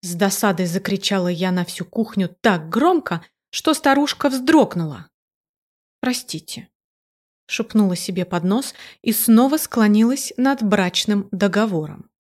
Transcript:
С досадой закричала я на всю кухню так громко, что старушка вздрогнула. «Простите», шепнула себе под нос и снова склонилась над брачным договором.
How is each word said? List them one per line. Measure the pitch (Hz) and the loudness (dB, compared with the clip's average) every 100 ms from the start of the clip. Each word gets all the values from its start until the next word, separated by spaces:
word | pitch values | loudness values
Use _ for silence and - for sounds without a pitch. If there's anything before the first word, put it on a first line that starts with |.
С | 180 | -10
досадой | 175 202 190 214 175 180 | -2 -2 0 0 0 -2
закричала | 175 196 202 - 196 180 | -2 -2 -4 -2 -2 0
я | 170 185 | -2 0
на | 180 | 0
всю | 175 - 170 | -2 -6 -8
кухню | - 220 - 180 - | -4 -4 -2 -4 0
так | - 180 160 | 0 0 -2
громко, | 220 311 359 - 170 - _ _ | 0 2 2 0 -8 -8 _ _
что | - - | -6 -2
старушка | 311 277 269 285 - 285 | 0 2 2 0 -2 -2
вздрогнула. | 262 254 320 233 175 160 123 - _ _ _ _ _ _ _ _ _ | -2 4 4 4 0 -6 -8 -16 _ _ _ _ _ _ _ _ _
«Простите», | 254 247 - 160 - - - _ _ _ _ _ _ _ _ | -4 -4 -6 -12 -12 -16 -16 _ _ _ _ _ _ _ _
шепнула | - 220 220 202 180 | -8 -2 2 2 0
себе | - 185 180 | -6 -6 -4
под | 175 | -2
нос | 175 208 277 - - - | 0 -2 -2 -12 -20 -8
и | - | -4
снова | 220 - 226 262 302 | -2 4 6 6 2
склонилась | - - 214 208 226 277 - - | -2 2 4 4 4 0 -6 -2
над | 254 269 | 0 0
брачным | 220 202 185 - - 208 196 | 0 2 0 -2 -2 -2 -2
договором. | 190 202 196 220 175 151 151 - _ | -2 0 2 0 -2 -6 -12 -18 _